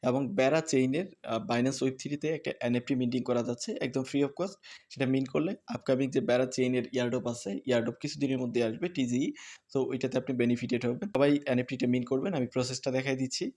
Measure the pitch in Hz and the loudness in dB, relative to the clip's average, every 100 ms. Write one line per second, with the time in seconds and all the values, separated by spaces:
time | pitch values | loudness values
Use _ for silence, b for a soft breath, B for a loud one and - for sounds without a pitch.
0 | 127 127 135 101 135 156 160 135 131 143 | 2 0 0 2 4 4 2 2 4 2
1 | 185 - 131 113 101 120 127 135 135 131 | -4 -8 -4 -4 0 0 2 2 -2 -2
2 | 143 147 156 156 147 - 120 120 120 131 | -6 -4 -2 -2 -4 -4 0 0 0 0
3 | 123 123 123 123 117 123 - 214 - 127 | 0 0 0 0 0 -4 -6 -4 -2 -2
4 | 131 143 139 - 185 196 B B B - | -2 0 0 0 -6 -6 B B B -4
5 | 131 131 135 147 160 202 - 240 - 131 | 0 2 0 0 0 -4 -8 -8 0 2
6 | 135 139 117 123 131 131 127 127 120 127 | 2 0 2 2 2 2 2 2 0 0
7 | 123 123 113 117 - 101 - 123 117 120 | 0 0 -2 -6 -6 -6 0 2 2 -4
8 | 143 143 139 131 127 117 113 110 175 175 | -8 -2 -2 0 0 2 0 0 -4 -2
9 | 123 123 160 294 B B _ 139 131 127 | 0 2 0 -4 B B _ -2 -2 -2
10 | 127 131 123 123 120 120 123 123 120 123 | -2 -2 -2 0 2 2 0 0 0 -2
11 | - 131 143 143 143 123 123 131 123 123 | -2 4 4 4 2 0 0 -2 2 2
12 | 120 135 160 170 123 - 123 127 - 131 | 2 0 0 -2 -2 0 -2 -2 -2 0
13 | 131 131 131 - 202 | 0 -2 -2 -2 -6